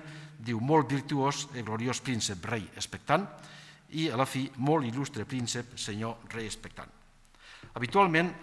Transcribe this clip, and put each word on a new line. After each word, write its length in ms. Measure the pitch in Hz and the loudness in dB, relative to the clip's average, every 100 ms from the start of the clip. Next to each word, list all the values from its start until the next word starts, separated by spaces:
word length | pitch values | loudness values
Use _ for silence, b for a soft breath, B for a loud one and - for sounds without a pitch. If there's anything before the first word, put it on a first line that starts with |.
| B B B - | B B B -10
diu: 240 | 113 113 | -4 0
«Molt 300 | 131 156 127 | 6 6 6
virtuós 540 | 139 131 147 135 139 - 131 | 0 0 2 2 0 -4 -6
e 80 | 107 | -4
gloriós 340 | 113 123 117 - | 0 0 0 0
príncep 400 | 117 104 92 101 | 0 0 -2 -2
rei 240 | 113 87 - | -4 -4 -8
expectant», 500 | - - - 160 202 - B B B B - 156 | -8 -6 2 2 2 -8 B B B B -8 -2
i 140 | 160 | 0
a 40 | 120 | 2
la 100 | 131 | 0
fi: 160 | 131 135 - | 0 -4 0
«Molt 280 | 135 160 120 | 2 4 2
il·lustre 400 | 123 135 110 101 | -2 -4 -4 -4
príncep, 480 | 131 113 120 120 - | -2 -2 -4 -6 -8
senyor 460 | - 104 113 113 - | -6 -4 -4 -6 -10
rei 140 | 113 110 | -8 -6
expectant». 460 | - - - - - - - - B B B B | -8 -12 -14 -16 -18 -20 -20 -20 B B B B
Habitualment, 600 | 117 123 202 190 160 175 - | -4 2 6 8 6 4 -2